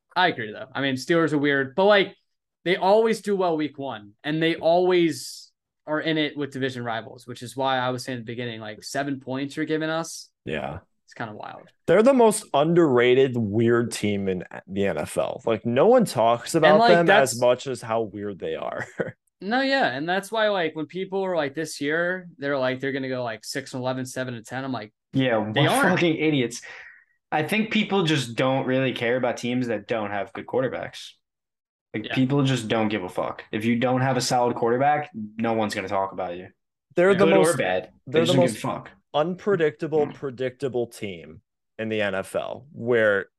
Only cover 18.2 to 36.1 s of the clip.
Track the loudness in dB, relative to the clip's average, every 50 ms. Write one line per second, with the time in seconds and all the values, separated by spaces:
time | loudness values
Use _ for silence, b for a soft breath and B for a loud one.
18.2 | -8 -8 -8 -8 -6 -6 -6 -6 -6 -8 -8 -8 -10 -12 -8 -8 -8 -8 -8 _
19.2 | _ _ _ _ -8 -4 -4 -2 0 0 0 0 0 0 -2 -4 -4 -2 -4 -4
20.2 | -4 -4 -2 0 0 0 0 0 -2 -2 -4 -6 -8 -8 -6 -8 -8 -6 -4 -4
21.2 | -4 -2 -2 -2 -2 -2 -4 -6 -8 -8 -6 -6 -4 -2 -2 0 0 -2 -4 -6
22.2 | -8 -16 -16 -8 -6 -4 -2 0 0 -2 -2 -2 -4 -4 -4 -4 -6 -6 -6 -6
23.2 | -6 -6 -8 -10 -12 -10 -10 -10 -10 -8 -10 -6 -6 -4 -4 -4 -6 -8 -8 -8
24.2 | -8 -8 -8 -12 -12 -10 -10 -8 -6 -6 -6 -8 -8 -12 _ _ _ _ -2 0
25.2 | 2 2 2 2 0 0 0 2 2 4 4 4 2 2 2 2 2 2 2 2
26.2 | 2 2 2 2 0 -2 -4 -10 B B B B B B B B B B B B
27.2 | _ _ -2 -2 -2 0 0 -2 -2 0 0 -2 0 2 0 0 2 2 2 0
28.2 | 0 -4 -2 -2 0 0 2 0 0 0 0 0 0 0 -2 -2 -2 0 0 0
29.2 | 0 -2 -2 -2 -4 -4 -2 -2 -2 -2 -4 -4 -4 -4 -4 -4 -4 -4 -4 -6
30.2 | -6 -6 _ -14 -12 -4 -2 -2 -2 -2 -4 -6 -8 -10 -12 -14 -16 -18 -20 _
31.2 | _ _ _ _ _ _ _ _ _ _ _ _ _ _ -10 -8 -8 -4 0 0
32.2 | 2 2 4 2 2 2 0 0 0 0 0 0 2 0 0 -2 -4 -4 -4 -4
33.2 | -4 -4 -6 -10 -12 -8 -6 -4 0 0 0 2 2 0 2 2 0 0 0 0
34.2 | 0 0 0 2 2 0 0 0 0 0 0 2 2 2 2 0 -2 -8 _ -12
35.2 | -12 -12 -8 -4 -2 -2 0 0 -2 -2 -2 -6 -6 -4 -2 -2 -2 -4